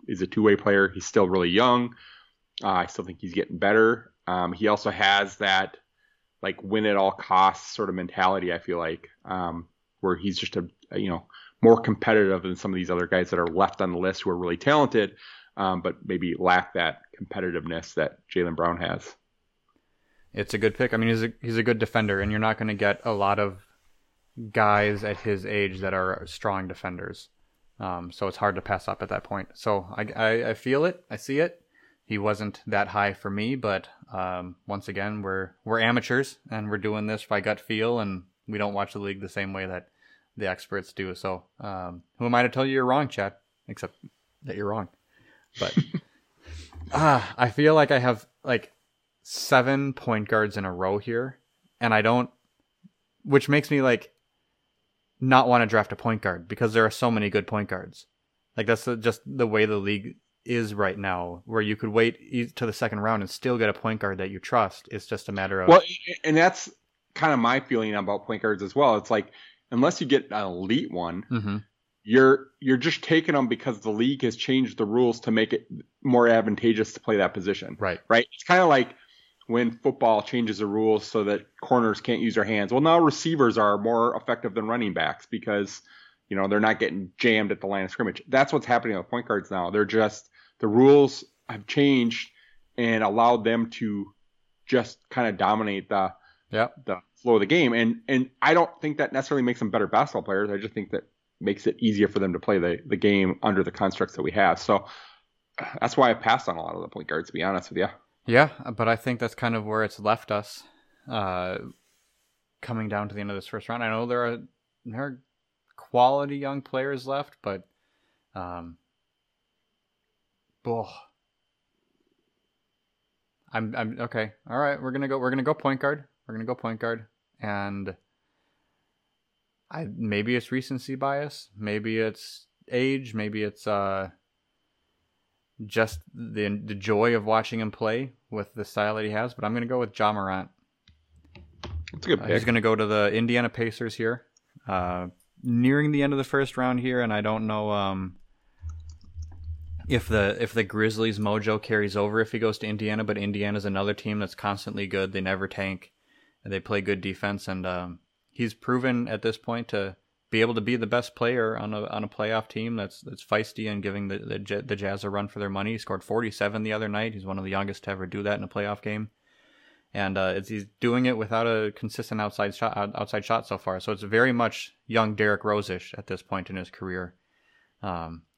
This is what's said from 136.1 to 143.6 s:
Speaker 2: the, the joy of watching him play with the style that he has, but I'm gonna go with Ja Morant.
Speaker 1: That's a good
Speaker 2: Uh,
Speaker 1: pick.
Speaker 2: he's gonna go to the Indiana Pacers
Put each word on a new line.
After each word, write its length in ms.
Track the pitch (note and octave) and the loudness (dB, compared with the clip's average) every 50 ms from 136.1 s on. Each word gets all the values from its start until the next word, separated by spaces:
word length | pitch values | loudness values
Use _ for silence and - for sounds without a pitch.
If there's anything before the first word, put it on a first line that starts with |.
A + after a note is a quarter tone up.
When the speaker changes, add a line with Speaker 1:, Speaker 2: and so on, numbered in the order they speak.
Speaker 2:
the, 480 | - A#2+ A#2 A2 G#2+ G#2+ G#2 G2+ G#2 G#2 G#2+ | -16 -14 -14 -8 -6 -4 -2 -2 -4 -4 -6
the 100 | G#2+ G#2 | -8 -10
joy 400 | G2 F#2+ A2 G#2+ G#2 A2+ A#2+ A#2 | -6 -2 2 2 4 4 4 2
of 100 | A2 G#2 | 2 0
watching 360 | G#2+ A2 A2 A2 - A#2 A2+ | 2 0 0 0 -2 -4 -4
him 100 | A2 G#2+ | -4 -6
play 420 | - - A2+ G#2+ A2+ B2 C3+ C3 - _ _ _ | -6 -4 -4 -2 -2 -2 -6 -8 -12 _ _ _
with 220 | A2 G#2+ G2+ - _ | -8 -8 -8 -8 _
the 100 | A2 G2+ | -12 -12
style 320 | - - G#2+ G#2 G#2+ G#2+ | -6 -4 -2 -2 0 -2
that 80 | A2 G#2+ | -2 -4
he 60 | G#2+ | -2
has, 220 | G#2+ G#2+ A#2 B2 A#2 | -2 -2 -4 -4 -6
but 100 | - G#2+ | -6 -4
I'm 100 | G#2+ A#2 | -4 -2
gonna 120 | A#2+ A#2 | -4 -4
go 120 | A#2 B2+ B2 | -2 -2 -2
with 180 | A#2+ G2+ - | -2 -4 -2
Ja 160 | - G#2+ G#2+ | 0 0 0
Morant. 360 | G#2+ G#2 G2 F#2+ F#2+ F#2+ F#2 - _ _ _ _ _ _ _ - _ _ _ _ _ _ _ _ _ - - - _ - - - - - - - | 0 0 -2 -4 -4 -4 -6 -10 _ _ _ _ _ _ _ -20 _ _ _ _ _ _ _ _ _ -20 -20 -20 _ -16 -14 -10 -10 -10 -10 -10
Speaker 1:
That's 140 | - - - | -12 -10 -2
a 20 | - | -2
good 100 | D3+ F#2+ | 0 0
Speaker 2:
Uh, 40 | G2+ | 0
Speaker 1:
pick. 60 | G#2 F2 | 0 0
Speaker 2:
he's 100 | A2 A2 | 0 2
gonna 160 | A#2+ A#2 A2+ | 2 2 2
go 140 | G#2 A2+ A2 | 2 2 2
to 120 | G#2+ G#2+ | 2 0
the 260 | G#2 G#2+ G#2+ G#2 G2+ G#2+ | 0 2 2 2 2 2
Indiana 340 | A2+ A#2 A#2 A#2+ A#2+ A#2+ A#2 | 0 0 2 2 0 0 0
Pacers 460 | - A#2+ | -2 -4